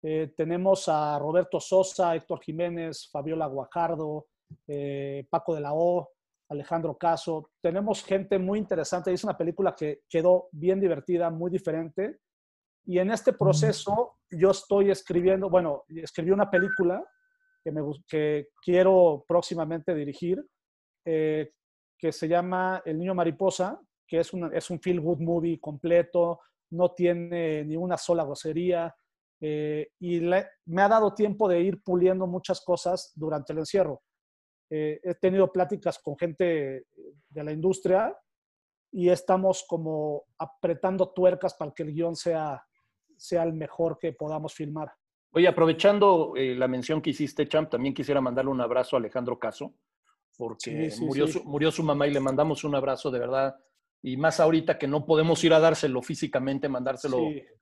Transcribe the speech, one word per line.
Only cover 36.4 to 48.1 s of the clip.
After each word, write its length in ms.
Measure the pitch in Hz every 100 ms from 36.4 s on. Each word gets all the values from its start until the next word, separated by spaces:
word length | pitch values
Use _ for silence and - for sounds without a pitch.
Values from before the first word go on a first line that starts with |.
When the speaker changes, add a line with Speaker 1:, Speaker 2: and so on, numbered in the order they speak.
| 180 160 139 135 - _ - 147 _
Speaker 1:
de 140 | 143
la 80 | 151
industria 640 | 151 175 190 180 185 226 403 _ _ _ _ _ _ _
y 180 | 190 175
estamos 560 | 175 - 185 190 185 -
como 560 | 165 160 156 151 147 - _
apretando 720 | 160 - 170 165 185 190 185
tuercas 420 | - 180 180 185 -
para 160 | 151
que 120 | -
el 80 | 156
guión 220 | 151 170 165
sea, 480 | 175 160 156 135 _ _ _ _ _ _
sea 260 | - 175
el 100 | 165
mejor 440 | 160 156 - 165 151
que 140 | 170
podamos 400 | 147 151 156 151
filmar. 380 | - 156 151 151 _ _ _ _
Speaker 2:
Oye, 160 | 165 180
aprovechando, 840 | 170 165 160 202 208 202 180 151 127
eh, 200 | 131 127
la 120 | 127
mención 340 | 127 117 156
que 100 | 156
hiciste, 360 | 135 147 - 147
Champ, 220 | 156 151
también 240 | 120 135
quisiera 280 | 135 135